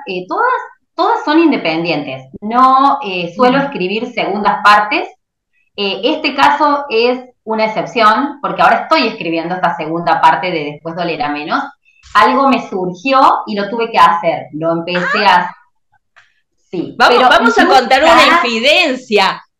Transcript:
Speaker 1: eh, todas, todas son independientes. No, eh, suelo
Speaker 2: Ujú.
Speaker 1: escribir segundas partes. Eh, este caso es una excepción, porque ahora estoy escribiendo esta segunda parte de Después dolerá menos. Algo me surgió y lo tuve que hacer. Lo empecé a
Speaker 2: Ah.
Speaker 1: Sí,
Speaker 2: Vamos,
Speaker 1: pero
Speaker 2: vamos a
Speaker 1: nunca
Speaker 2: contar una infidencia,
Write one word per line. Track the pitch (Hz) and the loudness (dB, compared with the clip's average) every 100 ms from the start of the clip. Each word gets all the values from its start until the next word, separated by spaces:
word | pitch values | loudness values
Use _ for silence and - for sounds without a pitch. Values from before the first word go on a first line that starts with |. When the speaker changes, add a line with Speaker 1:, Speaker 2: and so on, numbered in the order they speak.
| 196 | -10
Speaker 1:
eh, | 185 185 | -10 -6
todas, | 370 494 508 554 _ _ - | -2 -2 -2 -6 _ _ -4
todas | 392 453 294 | -2 -2 0
son | 311 | 2
independientes. | 320 247 170 160 170 147 139 131 - - | 4 2 -2 -4 -2 -4 -6 -12 -14 -12
No, | 208 247 254 262 277 - | -2 4 4 6 2 0
eh, | 202 180 170 214 | -4 -6 -6 0
suelo | 247 277 | 2 2
Speaker 2:
Ujú. | 180 | -2
Speaker 1:
escribir | 180 185 220 247 | -4 -4 -4 -6
segundas | 202 170 208 202 190 | -6 -4 -2 -2 2
partes. | 202 214 - 320 - - _ _ _ _ _ - | 4 4 2 -4 -6 -14 _ _ _ _ _ -6
Eh, | 196 190 | -6 -2
este | 175 - 294 277 | -2 -2 -4 0
caso | 285 285 294 285 - | 2 2 0 0 -2
es | 220 247 254 - _ | 0 0 -2 -6 _
una | 220 214 220 | -6 -2 -2
excepción, | 175 151 233 214 233 294 - | -4 -4 2 2 2 -2 -6
porque | 180 170 | -6 0
ahora | 175 233 | 2 2
estoy | - 320 226 | 0 0 0
escribiendo | - 170 165 165 180 | -4 -6 -4 -4 -4
esta | 175 - | -4 -4
segunda | 156 170 165 160 | -6 -4 0 2
parte | 165 165 180 | 2 2 -2
de | 165 147 | -4 -6
Después | 147 165 180 | -10 -10 -6
dolerá | 170 147 147 | -6 -4 -4
menos. | 147 160 233 - - _ _ - 202 | -6 -4 -6 -6 -14 _ _ -2 2
Algo | 269 254 269 | 2 4 2
me | 226 - | 0 -4
surgió | 190 180 180 269 262 311 - 214 | -6 -6 -6 0 2 2 0 -4
y | 202 | -6
lo | 202 | -6
tuve | 233 226 | -4 -2
que | 254 | 2
hacer. | - - 170 147 - | 2 2 -2 -4 -6
Lo | 147 165 | -6 -4
empecé | 165 180 180 180 208 294 | -4 -4 -4 -4 0 2
a | 180 - | 2 0
Speaker 2:
Ah. | - _ _ _ _ _ _ _ _ _ _ _ | -10 _ _ _ _ _ _ _ _ _ _ _
Speaker 1:
Sí, | 180 - 139 | -8 -6 0
Speaker 2:
Vamos, | 262 480 | 4 4
Speaker 1:
pero | 254 | 4
Speaker 2:
vamos | 320 - 403 | 4 2 2
a | 302 | 4
Speaker 1:
nunca | 262 | 4
Speaker 2:
contar | 240 262 | 4 2
una | 320 330 - | 4 4 4
infidencia, | 330 240 226 269 349 320 - - 202 185 165 - | 2 0 0 0 2 0 -2 -2 0 0 -2 -12